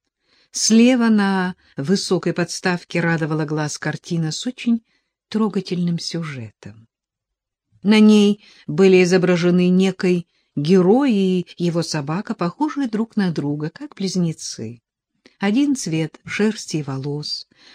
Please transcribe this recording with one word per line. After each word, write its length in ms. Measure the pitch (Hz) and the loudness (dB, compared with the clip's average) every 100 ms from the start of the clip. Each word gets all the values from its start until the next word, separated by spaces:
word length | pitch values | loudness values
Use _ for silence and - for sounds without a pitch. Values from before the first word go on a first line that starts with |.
| _ _ _ _ _ | _ _ _ _ _
Слева 580 | - - 226 240 254 226 | -4 4 6 6 6 4
на 460 | 214 196 190 180 - _ - | 2 2 0 -2 -6 _ -8
высокой 560 | 139 190 - 175 170 | -2 -2 0 -2 -2
подставке 640 | 165 170 - 190 175 - 175 | -4 -4 -4 -4 -4 -4 -4
радовала 460 | 165 165 156 156 151 | -2 -2 -2 -4 -4
глаз 320 | 156 151 - | -4 -6 -6
картина 540 | 151 151 - 170 156 | -8 -8 -6 -4 -4
с 140 | - 247 | -6 -10
очень 380 | - 240 226 _ _ _ _ - | -6 -2 -2 _ _ _ _ -6
трогательным 680 | 214 220 202 185 180 175 170 | -2 -2 -2 -4 -4 -2 -4
сюжетом. 880 | - 165 156 135 110 _ - 107 113 _ _ _ _ _ _ _ _ _ | -6 -8 -8 -10 -14 _ -20 -20 _ _ _ _ _ _ _ _ _ _
На 180 | 196 214 | 2 6
ней 440 | 214 214 202 208 _ _ - | 8 8 4 0 _ _ -6
были 360 | 151 190 185 | 2 6 6
изображены 680 | 180 185 180 175 175 180 180 | 4 2 2 2 2 2 2
некий 580 | 180 190 185 185 180 - _ _ - | 2 2 0 -2 -2 -4 _ _ -4
герой 560 | 147 190 180 240 285 | 2 4 4 4 2
и 360 | 202 190 185 175 - | 2 0 0 -4 -4
его 240 | 175 165 | -4 -2
собака, 540 | 160 156 143 170 - 220 | -4 -6 -6 -6 -6 -6
похожие 520 | 190 - 302 285 262 | -6 -4 -4 -4 -4
друг 300 | 214 226 - | -4 -4 -2
на 140 | 185 | -2
друга, 400 | 156 143 147 156 | -2 -4 -6 -8
как 220 | - 294 - | -10 -16 -8
близнецы. 840 | 190 180 170 156 - - 113 120 _ _ _ _ _ - | -6 -2 -4 -4 -12 -12 -14 -16 _ _ _ _ _ -6
Один 360 | 196 226 294 262 | -2 0 0 -2
цвет 460 | 175 160 156 - | -4 -4 -4 -8
шерсти 540 | 165 - 214 220 - 156 | -10 -2 -2 -2 -8 -8
и 60 | |
волос, 640 | 143 135 139 147 147 - - _ _ | -6 -8 -8 -8 -8 -12 -14 _ _